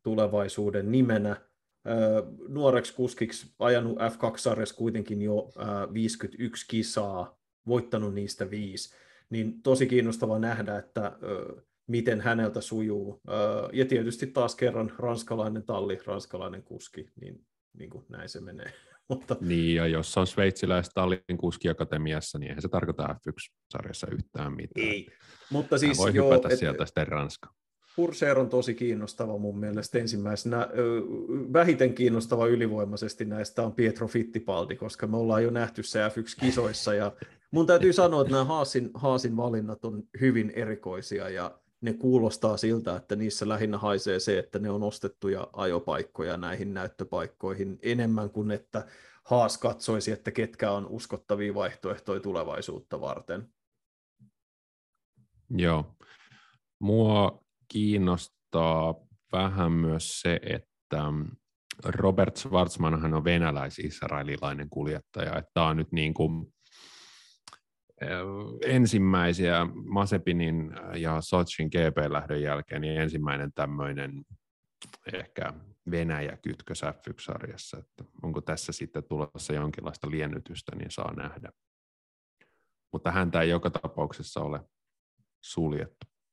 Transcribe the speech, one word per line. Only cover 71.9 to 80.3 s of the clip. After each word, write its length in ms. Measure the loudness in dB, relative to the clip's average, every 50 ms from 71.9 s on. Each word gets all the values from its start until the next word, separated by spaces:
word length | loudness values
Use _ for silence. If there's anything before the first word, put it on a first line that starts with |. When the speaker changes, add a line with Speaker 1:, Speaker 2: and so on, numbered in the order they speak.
| 4
Speaker 2:
P-lähdön 460 | 2 0 0 0 -2 -2 -2 -2 -2
jälkeen 400 | 0 0 -2 -2 -4 -6 -6 -6
niin 200 | -4 -2 0 0
ensimmäinen 500 | 0 0 -2 -2 -2 -2 -2 -2 -4 -6 -4
tämmöinen 560 | -4 -4 -4 -2 -4 -4 -4 -4 -6 -6 -8 -8 -12 -14 -16 -20 -20 _ _ _ _ _ _ _ _ -20 -20 -20 -18 _ -12 -10
ehkä 400 | -10 -10 -10 _ -8 -8 -8 -10 -10 -16 -20 -20 _ _ -4
Venäjä-kytkös 920 | -2 -2 0 0 -2 -2 -4 -6 -8 -8 -8 -8 -8 -8 -10 -12 -10 -6
F 260 | -6 -6 -6 -8 _ -14
yksi-sarjassa, 680 | -14 -14 -10 -10 -10 -10 -10 -12 -14 -14 -16 -16 -16 -16
että 260 | -18 -20 _ -20 -20 -20 _ -10 -8
onko 180 | -6 -6 -6
tässä 300 | -4 -6 -6 -6 -6 -10
sitten 320 | -10 -10 -10 -10 -8 -10 -8
tulossa 500 | -6 -4 -4 -4 -6 -8 -12 -8 -6 -4
jonkinlaista 580 | -2 -2 -4 -6 -6 -10 -12 -12 -10 -8 -6
liennytystä, 640 | -4 -4 -4 -4